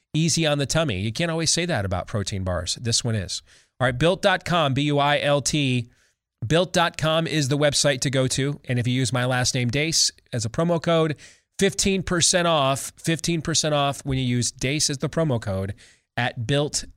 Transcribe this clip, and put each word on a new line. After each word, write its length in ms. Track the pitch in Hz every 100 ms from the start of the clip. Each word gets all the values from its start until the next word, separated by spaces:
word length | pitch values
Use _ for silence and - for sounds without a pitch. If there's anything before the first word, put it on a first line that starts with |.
| _ 147
easy 320 | 165 165 156
on 100 | 147
the 80 | 135
tummy? 360 | 160 160 92
You 100 | 107
can't 180 | 110 170
always 220 | 165 160
say 160 | - 175
that 180 | 143 98
about 220 | 90 87
protein 360 | 107 95 101
bars. 320 | 92 87 87 -
This 220 | 117 113
one 100 | 123
is. 300 | 110 85 - - - _ _
All 60 | 127
right, 100 | 127
Built 280 | 156 190
dot 220 | 208 185 -
com, 280 | 175 147
B 80 | 131
U 140 | 147 143
I 220 | 143 147
L 220 | 143 143
T. 480 | - 156 139 123 117 _ _ _ _ _ 107
Built 260 | 156 185
dot 240 | 180 170 -
com 300 | 156 160 165
is 220 | 156 135
the 80 | 147
website 420 | 147 - 147 143
to 100 | 147
go 160 | 131 131
to. 300 | - 135 147 -
And 140 | 123
if 80 | 117
you 60 |
use 200 | 127 127
my 120 | 131 123
last 280 | 127 123
name, 160 | 135 120
Deace, 420 | 135 156 156 - - _
as 100 | 127
a 60 | 110
promo 320 | - 170 170
code, 360 | 175 165 160 147 - - _ -
fifteen 420 | 196 - 202 190
percent 460 | - 180 143 180 170
off, 440 | 160 135 135 - -
fifteen 440 | - 165 - 170
percent 320 | 160 156 160
off 300 | 147 139 139 143
when 120 | 131
you 80 | 127
use 260 | 123 120
Deace 380 | - 131 151 -
as 80 | 143
the 120 | 151
promo 320 | - 160 117
code 340 | 113 95 98 98 - _ _ -
at 300 | 123 - 113
built 380 | 143 147 - -